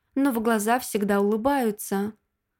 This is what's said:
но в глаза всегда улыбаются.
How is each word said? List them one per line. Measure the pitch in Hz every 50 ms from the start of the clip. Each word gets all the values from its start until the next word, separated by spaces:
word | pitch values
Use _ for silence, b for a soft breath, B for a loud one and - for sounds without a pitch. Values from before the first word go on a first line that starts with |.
| _ _ -
но | 262 277 285
в | 240 233
глаза | 220 233 233 220 208 214 233 247
всегда | 247 - - 214 208 202 208 202
улыбаются. | 202 202 214 220 214 277 285 277 254 220 208 - - - 208 196 202 214 220 _ _ _ _ _ _ _ _ _